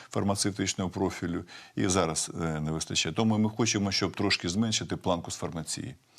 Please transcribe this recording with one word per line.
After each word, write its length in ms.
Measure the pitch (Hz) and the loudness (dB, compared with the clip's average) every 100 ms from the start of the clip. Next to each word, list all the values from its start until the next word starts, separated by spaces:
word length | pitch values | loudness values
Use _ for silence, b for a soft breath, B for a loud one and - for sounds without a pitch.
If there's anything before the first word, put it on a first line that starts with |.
| B | B
фармацевтичного 800 | 107 101 98 104 95 95 - 90 | 0 2 2 0 0 -2 0 -2
профілю, 540 | 92 92 - 87 87 87 B B - | 0 0 0 -2 -4 -6 B B 0
і 120 | 98 | 4
зараз, 440 | 92 82 80 - 85 | 4 4 0 -4 -2
е, 160 | 82 78 | -2 0
не 120 | 76 | -2
вистачає. 440 | 80 - 95 - 82 | -2 -2 -2 0 2
Тому 220 | 110 107 | 4 4
ми 120 | 107 | 2
хочемо, 420 | 107 113 104 101 | 2 2 2 0
щоб 240 | 92 95 - | 0 0 0
трошки 340 | 101 - 87 | 0 0 0
зменшити 460 | 95 113 110 85 82 | 0 0 0 -2 -2
планку 340 | 95 87 80 | 0 0 -2
з 40 | - | -6
фармації. 600 | 85 82 78 - - - _ | -6 -6 -6 -6 -8 -12 _